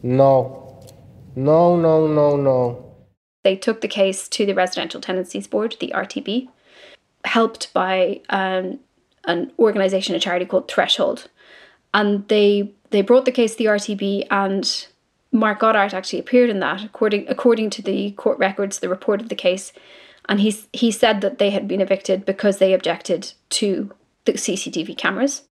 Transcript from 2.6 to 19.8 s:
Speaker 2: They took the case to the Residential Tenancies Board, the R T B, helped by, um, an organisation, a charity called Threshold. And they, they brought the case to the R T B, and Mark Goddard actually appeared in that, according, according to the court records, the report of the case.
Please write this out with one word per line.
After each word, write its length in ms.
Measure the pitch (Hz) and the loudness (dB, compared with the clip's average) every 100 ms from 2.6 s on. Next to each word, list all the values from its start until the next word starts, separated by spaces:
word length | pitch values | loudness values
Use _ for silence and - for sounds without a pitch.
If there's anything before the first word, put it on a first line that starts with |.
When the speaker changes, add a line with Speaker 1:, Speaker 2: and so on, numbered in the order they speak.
| 123 120 - - _ _ _ _ | 0 -4 -16 -20 _ _ _ _
Speaker 2:
They 140 | 196 190 | -2 0
took 240 | - 220 | -2 -4
the 80 | 208 | -6
case 400 | 214 196 190 - | 0 0 0 -8
to 180 | - 202 | -2 0
the 80 | |
Residential 460 | 190 180 196 165 - | 0 -2 -2 -8 -10
Tenancies 480 | - 185 185 202 202 | -6 -6 -6 -10 -6
Board, 260 | 214 220 - | -4 -4 -6
the 120 | - | -6
R 140 | - 190 | -6 -6
T 140 | - | -8
B, 280 | - 226 254 _ _ - - - _ _ | -4 -4 -6 _ _ -20 -20 -20 _ _
helped 500 | - 233 220 220 - | -2 0 0 -2 -6
by, 460 | 185 185 190 180 - - | -2 0 0 0 -2 -4
um, 480 | 196 190 185 185 - _ _ _ _ | -4 -2 -2 -4 -10 _ _ _ _
an 260 | - 175 - - | -4 -4 -4 2
organisation, 560 | 220 208 190 190 196 | 2 4 0 0 -2
a 60 | 175 | -4
charity 260 | 196 180 180 | -2 -2 0
called 220 | 185 - | -2 0
Threshold. 600 | - - - - - - _ - - - _ _ | 0 2 0 0 -2 -10 _ -20 -20 -20 _ _
And 360 | 208 208 202 202 | 0 2 0 0
they, 440 | 214 202 202 202 _ _ | 2 4 2 -2 _ _
they 120 | 208 | -2
brought 220 | 196 247 | 4 4
the 80 | 254 | 4
case 220 | 254 226 | 0 -2
to 40 | - | 0
the 80 | 220 | 0
R 140 | 208 | 0
T 160 | 202 202 | -2 -4
B, 280 | 202 196 - | -2 -4 -2
and 560 | 202 196 196 - - - _ _ _ _ | 0 0 -2 -4 -6 -10 _ _ _ _
Mark 280 | 220 214 202 | 0 0 2
Goddard 340 | 220 220 202 | 2 2 0
actually 240 | 190 190 180 | -2 -6 -8
appeared 320 | - 247 240 | 2 4 4
in 100 | 202 | 2
that, 220 | 147 190 | -2 -4
according, 460 | 214 - 214 208 - | -10 -2 0 0 -4
according 420 | 247 240 220 214 | 0 2 2 0
to 120 | 202 | -4
the 280 | 202 202 202 | -4 -4 -4
court 260 | 202 220 185 | -2 -2 0
records, 400 | 190 196 196 - | -2 -2 -6 -6
the 100 | 180 | -6
report 320 | 185 - 208 | -4 -2 -2
of 80 | 226 | -4
the 60 | |
case. 380 | 202 180 185 - - | -2 -2 -2 -8 -20